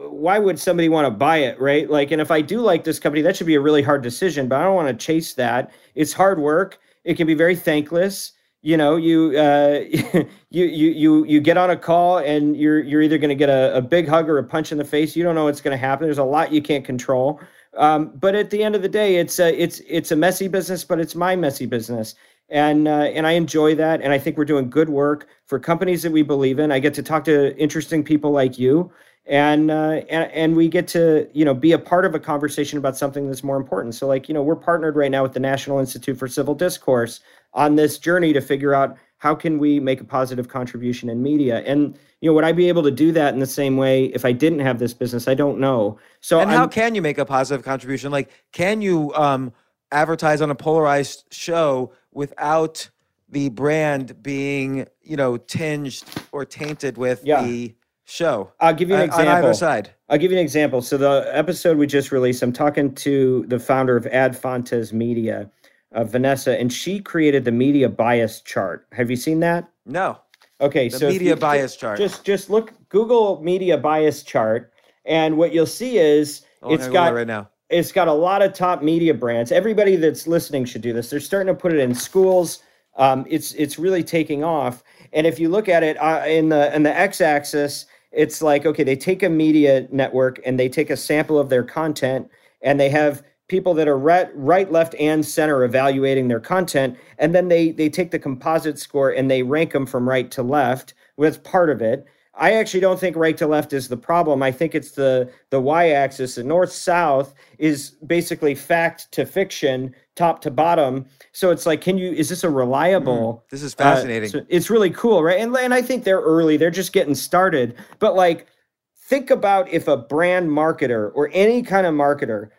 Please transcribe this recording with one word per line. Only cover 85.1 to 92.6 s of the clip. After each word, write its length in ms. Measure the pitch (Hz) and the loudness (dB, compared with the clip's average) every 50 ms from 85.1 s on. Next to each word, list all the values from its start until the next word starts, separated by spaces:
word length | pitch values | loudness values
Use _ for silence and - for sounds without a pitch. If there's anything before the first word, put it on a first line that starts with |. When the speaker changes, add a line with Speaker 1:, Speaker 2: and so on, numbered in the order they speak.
Speaker 1:
And 140 | - 156 156 | -2 0 0
if 140 | 165 160 160 | 0 0 0
you 80 | 165 165 | -2 0
look 200 | 185 214 214 190 | 0 -2 0 2
at 140 | 170 165 | 2 2
it, 140 | 160 156 147 135 | 2 0 -2 0
uh, 220 | 147 160 160 143 143 | 0 0 0 0 -2
in 220 | 151 160 165 160 156 | 0 0 2 2 2
the, 240 | 156 147 147 143 139 | 2 2 2 2 2
in 100 | 151 151 | 2 0
the 120 | 151 135 | 2 2
x-axis, 920 | 170 190 196 - - 175 156 147 143 143 - - 147 143 143 - - - _ _ _ _ _ | 2 0 0 0 0 0 2 2 0 -2 -4 -4 -4 -4 -4 -6 -10 -16 _ _ _ _ _
it's 280 | - - 160 151 - - | 0 0 0 0 0 -2
like, 240 | 160 151 143 143 143 | 2 2 2 2 2
okay, 180 | 160 147 160 | -2 0 0
they 140 | 143 131 135 | 0 -2 -2
take 260 | 135 - 190 185 180 | -2 -2 -4 -2 0
a 60 | 202 175 | 0 0
media 580 | 165 156 156 156 151 156 147 139 135 131 127 135 | 2 2 2 4 4 4 6 6 4 4 2 -2
network 480 | 143 135 131 - - 131 131 127 127 - - | -2 -2 -2 0 0 0 0 0 0 -4 -6
and 120 | 127 127 123 | -4 0 0
they 120 | 127 127 | 0 0
take 180 | 127 160 151 156 | 0 -2 -2 -2
a 80 | 143 | -4
sample 420 | 123 - - 151 151 151 151 156 147 | -6 -4 -2 -2 -2 0 2 2 0
of 120 | 139 131 | 2 2
their 120 | 131 123 | 0 0
content, 680 | 120 - - 160 160 156 147 - 135 127 131 - - - _ _ _ _ _ - | 0 -2 -6 -4 -4 -4 -4 -2 -2 -2 -2 -4 -6 -10 _ _ _ _ _ -6